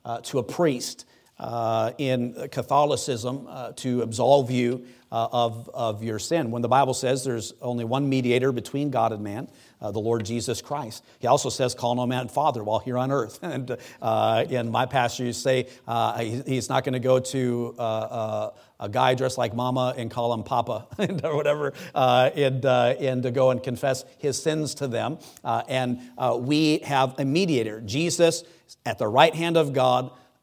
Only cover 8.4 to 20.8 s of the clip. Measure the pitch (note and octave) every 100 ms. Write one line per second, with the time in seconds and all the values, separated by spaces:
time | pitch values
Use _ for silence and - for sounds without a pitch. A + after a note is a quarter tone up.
8.4 | C3 A#2+ - C#3 D3 B2 A2+ G#2 G#2 G#2+
9.4 | - - - - A2 G#2+ A2 A#2 G#2 A#2
10.4 | C3 A2+ - D3 A#2 - - _ A#2+ C#3
11.4 | B2+ - B2 - A#2+ A#2+ B2 B2+ B2 C#3
12.4 | D3+ A#2+ G#2 A2 B2+ B2 C3 C#3 G#2+ -
13.4 | F#3 C3 B2+ A#2 - - A#2 A2 G#2+ A2+
14.4 | C3 B2+ A#2 A#2 C3 C3+ A#2+ - B2 A#2
15.4 | C3+ C3 B2 - - A#2 A2+ A2+ A#2 B2
16.4 | C#3 C3 A2+ C3 C3 B2 B2+ C3 B2+ C3+
17.4 | B2 A#2+ A#2+ - A#2 A2 A2 A#2 A2 G#2+
18.4 | G#2+ - - - G#2 A#2+ B2+ C3 C3 B2+
19.4 | A#2+ A#2 B2+ C3 B2+ B2+ A#2 B2+ A#2 A#2+
20.4 | G#2 B2 A#2 A2+